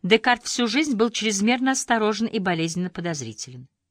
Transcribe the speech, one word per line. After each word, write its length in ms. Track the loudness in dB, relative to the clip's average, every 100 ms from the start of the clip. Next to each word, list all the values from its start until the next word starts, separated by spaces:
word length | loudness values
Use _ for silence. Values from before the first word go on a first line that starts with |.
Декарт 420 | 4 4 4 0
всю 220 | 0 -2 0
жизнь 280 | 0 0
был 160 | 2 0
чрезмерно 600 | 2 -2 2 2 2 2
осторожен 540 | 0 0 0 2 0 -2
и 120 | -2
болезненно 500 | -2 0 -2 -2 -4
подозрителен. 800 | -4 -6 -6 -8 -10 -14 -14 -20 _ _